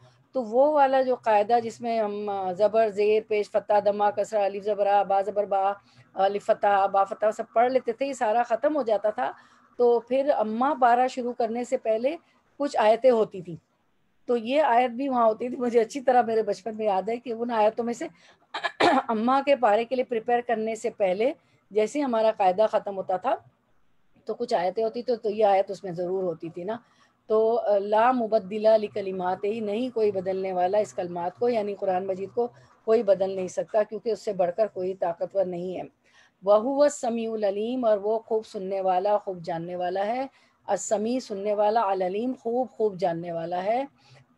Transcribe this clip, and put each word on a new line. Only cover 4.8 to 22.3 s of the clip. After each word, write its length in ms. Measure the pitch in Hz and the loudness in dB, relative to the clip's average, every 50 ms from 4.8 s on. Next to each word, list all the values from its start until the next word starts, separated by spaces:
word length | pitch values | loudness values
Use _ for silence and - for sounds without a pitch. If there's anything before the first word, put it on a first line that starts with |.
| 202 196 | 2 2
आ, 160 | 202 202 196 | 4 2 2
बा, 180 | 185 196 196 | 2 0 0
ज़बर, 240 | 196 208 196 208 208 | 0 0 -2 -2 -2
बा, 340 | 190 196 196 190 196 202 - _ _ _ - _ _ _ | 0 0 0 0 -2 -2 -4 _ _ _ -20 _ _ _
अलिफ, 280 | - 190 202 202 202 - | 0 0 0 0 -2 0
फत्ता, 420 | - 214 - - 202 202 196 196 | 0 0 2 4 2 4 4 2
बा, 180 | 196 196 196 196 | 2 2 0 0
फत्ता 260 | - 220 - 208 220 | 0 -2 -2 0 -2
सब 160 | 214 - 220 - _ | 0 -2 -8 -2 _
पढ़ 180 | 226 240 254 | 2 2 4
लेते 200 | 262 247 - 240 | 2 0 0 -2
थे, 140 | 220 - 277 | -4 -4 -4
ये 80 | 277 269 | -6 -2
सारा 280 | - 240 214 214 240 | -2 0 2 2 2
ख़त्म 320 | 240 - 233 220 - 302 311 | 0 0 -2 0 0 0 0
हो 80 | 294 | 0
जाता 280 | 247 220 208 202 - 214 | 0 0 0 0 0 -2
था। 240 | 214 247 254 147 - - - _ _ _ _ _ _ - | -2 -2 -6 -6 -6 -10 -20 _ _ _ _ _ _ 2
तो 200 | 247 240 240 226 | 4 4 4 2
फिर 320 | 233 - 247 269 269 294 | 0 0 -2 0 2 2
अम्मा 440 | 254 - 214 214 220 233 254 285 311 | 0 0 0 -2 -2 0 0 0 2
पारा 320 | 254 262 240 240 240 254 | 4 4 4 4 4 2
शुरू 260 | 262 - 262 233 240 | 0 -2 -4 -6 -6
करने 320 | 240 - 233 214 226 240 247 | -4 -4 -4 -4 -2 -6 -4
से 120 | - 262 | -4 -6
पहले 420 | 254 - 226 220 220 240 277 330 330 _ _ _ _ _ _ _ - | -4 -2 -2 -2 0 -2 -4 -4 -6 _ _ _ _ _ _ _ -6
कुछ 180 | 285 285 - | -6 -4 0
आयतें 340 | - 220 214 226 220 240 262 | 2 4 4 4 6 4 4
होती 320 | 240 220 208 - - 190 | 4 4 2 -2 -4 -12
थी, 160 | 165 175 165 160 _ _ _ _ _ _ _ _ _ _ _ _ _ - | -12 -12 -14 -16 _ _ _ _ _ _ _ _ _ _ _ _ _ -4
तो 80 | 240 | -4
ये 220 | 240 214 233 269 302 | -4 -2 -2 0 2
आयत 300 | 302 247 233 240 254 247 | 2 4 4 4 2 2
भी 180 | 233 240 277 277 | -2 -4 -4 -2
वहाँ 180 | 254 240 233 | 2 4 4
होती 220 | 226 214 220 233 247 | 2 2 0 -4 -6
थी। 60 | 247 | -6
मुझे 220 | 277 240 247 220 240 | -4 -4 2 2 2
अच्छी 200 | 214 226 - 285 | 2 2 -4 -2
तरह 220 | 247 269 254 247 | 0 4 4 4
मेरे 200 | 233 226 226 226 | 2 2 0 0
बचपन 340 | 214 202 196 - - 233 220 | 0 0 -4 -4 -6 -10 -8
में 80 | 214 214 | -4 -2
याद 240 | 214 190 190 190 220 | 0 0 0 -2 -2
है 60 | 233 247 | -6 -6
कि 140 | - 254 226 | -6 -10 -8
उन 160 | 226 240 247 | -6 -6 -2
आयतों 320 | 233 220 208 220 220 - 233 | 0 2 2 2 2 0 -4
में 80 | 233 | -4
से 160 | 240 - 330 311 - _ _ _ _ _ _ _ - - - - - - | -4 -6 -8 -12 -12 _ _ _ _ _ _ _ -12 -8 -8 -8 -2 2
<clears throat> 300 | - 359 302 262 - - | 4 4 4 4 2 0
अम्मा 300 | 226 214 226 247 269 277 | -2 0 2 2 2 2
के 160 | 269 285 277 | 4 2 2
पारे 280 | 233 247 214 202 226 233 | 4 4 4 4 2 2
के 120 | 233 262 | 0 -2
लिए 80 | 247 254 | -4 -2
प्रिपेयर 360 | - 240 220 220 240 240 240 | -2 -4 -4 0 0 0 0
करने 360 | 240 - 233 214 220 220 226 | 0 -2 -2 -2 -2 -4 -6
से 140 | 214 - 220 | -4 -6 -8
पहले 420 | - - 202 180 180 202 226 277 330 - _ _ _ _ _ _ | -2 0 0 0 0 0 0 -2 -2 -4 _ _ _ _ _ _
जैसे 280 | 196 214 214 214 - 302 | 0 0 0 0 0 -2
ही 40 | 285 | -2
हमारा 260 | 254 233 220 220 220 | 0 0 2 2 2